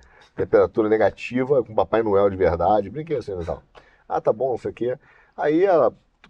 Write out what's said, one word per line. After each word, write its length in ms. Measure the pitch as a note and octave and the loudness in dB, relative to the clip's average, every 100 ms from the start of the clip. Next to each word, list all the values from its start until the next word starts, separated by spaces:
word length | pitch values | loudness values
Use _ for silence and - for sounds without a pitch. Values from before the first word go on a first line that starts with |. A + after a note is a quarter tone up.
| - _ _ | -20 _ _
temperatura 540 | - F#2 A2+ F2+ - G#2+ | -10 0 2 2 2 0
negativa, 760 | G#2+ G2 - - B2 B2+ C#3 | 2 2 -2 -6 -4 0 0
com 120 | A2 | -2
Papai 280 | G#2+ F#2 A2 | -2 -2 0
Noel 260 | G#2+ G2 G2+ | 2 2 2
de 60 | F#2+ | 2
verdade." 520 | F2+ E2+ F2 G#2+ G2+ | 0 2 0 0 -2
Brinquei 260 | C3 D#3+ C#3+ | -8 -8 -8
assim 140 | G#2 | -8
no 60 | F#2 | -10
Natal. 240 | E2+ D2 - - - _ - | -8 -10 -14 -20 -20 _ -8
"Ah, 120 | - | -4
tá 120 | - | -2
bom, 180 | A2+ A#2+ | -2 -2
não 80 | A2+ | -4
sei 120 | - | -8
o 40 | |
quê." 240 | - A#2 B2+ _ _ _ - | -6 -6 -6 _ _ _ -6
Aí 280 | D3+ D#3+ | -2 2
ela 300 | G3 E3+ A#2 - _ _ - | 2 4 2 -2 _ _ -12